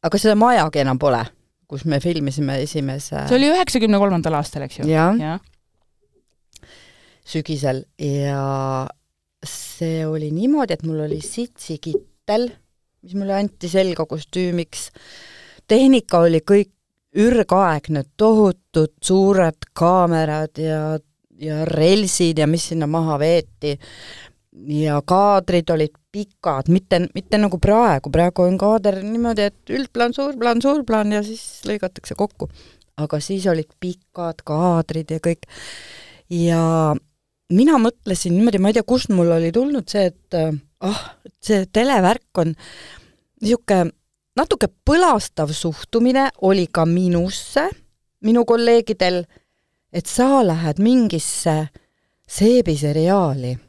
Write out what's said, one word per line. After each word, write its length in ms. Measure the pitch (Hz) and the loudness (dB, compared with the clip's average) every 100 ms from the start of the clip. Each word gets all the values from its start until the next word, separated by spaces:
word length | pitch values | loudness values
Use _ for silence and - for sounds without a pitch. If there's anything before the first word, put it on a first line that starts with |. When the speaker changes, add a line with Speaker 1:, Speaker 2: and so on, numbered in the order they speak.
Speaker 1:
aga 140 | 170 202 | -2 0
seda 160 | 214 | 2
majagi 480 | 208 233 240 156 147 | 4 4 4 2 0
enam 160 | 135 131 | 0 2
pole, 240 | 143 123 113 _ _ _ _ | 2 0 -4 _ _ _ _
kus 160 | 139 156 | -8 -2
me 140 | 143 | -2
filmisime 580 | 175 165 143 135 139 135 | -2 -2 -4 -4 -4 -2
esimese 640 | 151 156 139 135 - 147 139 | -4 -6 -6 -8 -8 -8 0
Speaker 2:
See 100 | 247 | 2
oli 100 | 277 | 2
üheksakümne 520 | 349 359 254 220 202 | 2 0 0 2 2
kolmandal 360 | 202 175 160 156 | 2 0 0 -2
aastal, 300 | 147 147 139 | -4 -8 -12
eks 160 | - | -6
ju? 60 | 151 | 0
Speaker 1:
Jah. 240 | 156 165 226 | 2 2 0
Speaker 2:
Jah. 220 | 156 180 _ _ _ _ _ _ _ _ _ _ _ _ - - - _ _ _ - | -4 -8 _ _ _ _ _ _ _ _ _ _ _ _ -20 -20 -20 _ _ _ -10
Speaker 1:
Sügisel. 580 | 160 147 151 139 131 - _ | -8 -6 -4 -4 -4 -8 _
Ja 920 | 147 139 139 139 135 135 135 131 131 - _ _ _ _ | -6 -4 -4 -4 -4 -4 -4 -6 -8 -14 _ _ _ _
see 600 | - - - - 165 160 | -16 -14 -16 -8 -6 -4
oli 240 | 156 156 151 | -4 -6 -6
niimoodi, 420 | 156 240 302 233 170 | -2 0 0 0 -4
et 80 | |
mul 160 | 160 156 | -6 -6
oli 160 | 151 156 | -6 -8
sitsikittel, 1300 | - - 240 _ - 156 165 160 - _ - 214 240 - _ _ _ _ | -8 -10 -10 _ -12 -10 -6 -6 -6 _ -4 -2 -2 -8 _ _ _ _
mis 100 | 180 190 | -12 -8
mulle 220 | 196 196 | -4 -2
anti 320 | 202 _ 175 | -4 _ -2
selga 360 | 190 190 165 160 | 0 0 -2 -6
kostüümiks. 840 | 156 - 180 180 175 165 - - - - - - - - - _ | -6 -8 -4 -2 -4 -6 -12 -16 -18 -20 -20 -20 -20 -20 -20 _
Tehnika 520 | 220 269 262 - 175 170 | 4 6 4 4 2 4
oli 160 | 165 | 2
kõik 260 | - 202 196 _ _ _ _ | 4 2 2 _ _ _ _
ürgaegne, 920 | - 220 247 202 185 185 156 - 151 135 - | 0 2 2 2 2 2 0 -2 -4 -4 0
tohutud 800 | 214 220 202 180 _ 160 156 _ | 2 4 4 2 _ 0 0 _
suured 640 | - 190 190 190 170 160 - | 0 2 4 4 2 -2 -16
kaamerad 880 | - 170 185 175 165 160 151 156 - | 0 2 4 2 2 0 -4 -6 -6
ja, 220 | 160 156 151 156 _ _ _ _ | -4 -2 -4 -6 _ _ _ _
ja 220 | 156 151 | -8 -4
relsid 760 | 160 156 156 202 196 - 175 160 | -2 2 4 4 0 0 0 2
ja 80 | 151 | 0
mis 200 | 165 - | 0 -2
sinna 200 | 165 151 | -4 -2
maha 280 | 165 160 147 | -2 -2 0
veeti. 560 | 151 170 - _ 147 143 - - - - - _ _ - 117 | 2 0 -2 _ -8 -8 -12 -20 -20 -20 -20 _ _ -18 -6
Ja 300 | 147 156 147 | -2 0 -2
kaadrid 680 | - 180 202 202 180 175 160 | 0 2 4 2 2 -2 0
olid 220 | 165 151 _ _ | -2 -2 _ _
pikad, 560 | 202 202 _ 175 139 135 | -12 -12 _ -4 -4 2
mitte, 300 | 185 185 180 175 | 0 2 0 0
mitte 240 | - - 214 | -8 -2 0
nagu 180 | 208 170 | 0 2
praegu. 520 | - 214 240 139 147 | 2 4 4 2 0
Praegu 320 | 147 175 175 | 0 2 2
on 140 | 180 185 | 2 2
kaader 380 | 202 220 202 190 | 2 2 0 -4
niimoodi, 460 | 202 226 233 220 202 | -4 -4 -2 0 -2
et 240 | _ - | _ -8
üldplaan, 400 | 247 269 233 240 | -6 -6 -2 -2
suurplaan, 460 | 240 277 269 240 233 | -2 -6 -2 0 0
suurplaan 520 | 262 294 240 220 208 | 2 0 0 -2 0
ja 80 | 208 | -2
siis 380 | 208 220 - - | -4 -10 -16 -14
lõigatakse 520 | 208 208 185 185 - - | -8 -6 -6 -10 -14 -6
kokku. 320 | 202 _ - - - _ _ - | -6 _ -14 -12 -20 _ _ -10
Aga 220 | 151 151 | -6 -6
siis 260 | - 196 190 | -4 -4 -2
olid 220 | 165 156 _ | -2 -4 _
pikad 640 | 180 180 _ - 170 165 | -10 -10 _ -10 -10 -10
kaadrid 640 | - 151 180 165 160 160 156 | -6 -2 0 0 -2 -6 -8
ja 120 | 160 | -6
kõik. 240 | 170 170 - - - - - - - - _ | -4 -4 -10 -20 -20 -20 -20 -20 -20 -20 _
Ja 340 | 175 170 165 165 165 156 151 _ _ _ _ _ | -2 0 2 2 2 0 -2 _ _ _ _ _
mina 280 | 180 277 294 | 4 4 4
mõtlesin 560 | 226 - - 185 180 175 | 2 -2 -6 -4 0 2
niimoodi, 240 | 233 196 | 2 2
ma 100 | 196 | 2
ei 60 | 220 | 2
tea, 80 | |
kust 280 | - 247 - | 0 -2 0
mul 200 | 190 170 | 2 4
oli 200 | 165 165 | 2 2
tulnud 360 | 190 269 277 - | 0 0 -2 -4
see, 220 | 208 185 | 0 0
et, 240 | 180 _ 175 | -2 _ -4
äh, 160 | 160 151 _ _ | -2 -4 _ _
ah, 180 | 190 214 - - - _ | -6 -6 -10 -20 -20 _
see 240 | - 208 190 | -2 -2 0
televärk 720 | 214 254 247 185 233 _ - | 0 2 2 2 0 _ -2
on 80 | 165 160 - - - - _ _ _ _ | -2 -4 -14 -20 -20 -20 _ _ _ _
niisugune 480 | 214 240 - 196 170 - _ _ _ - | -2 -2 2 0 0 -4 _ _ _ -4
natuke 320 | - - 208 _ | -2 0 -2 _
põlastav 680 | - 311 359 233 - - 151 | 0 4 4 2 -2 -6 -4
suhtumine 760 | 156 170 156 - 233 240 262 269 - 190 | -4 -6 -8 -4 0 2 2 0 0 0
oli 200 | 190 170 | 2 0
ka 160 | - 165 | 0 0
minusse, 800 | 175 180 175 180 - - - 339 - _ _ _ _ | 2 2 0 -2 -6 -4 -2 -2 -6 _ _ _ _
minu 220 | 208 240 | 2 2
kolleegidel, 800 | 240 233 233 233 226 214 180 180 175 _ _ _ _ _ _ | 4 2 4 2 2 -2 0 0 -6 _ _ _ _ _ _
et 140 | 175 - | -8 -6
sa 320 | - 254 277 | 0 2 4
lähed 340 | 214 160 165 147 | 2 0 -2 0
mingisse 760 | 214 254 220 165 - - - 156 156 - _ _ _ _ _ | 2 4 2 -2 -6 -4 -2 -2 -4 -12 _ _ _ _ _
seebiseriaali. 1300 | - 214 247 220 151 147 151 165 196 170 135 123 123 | 0 4 4 2 -2 -2 0 2 2 0 -2 -6 -8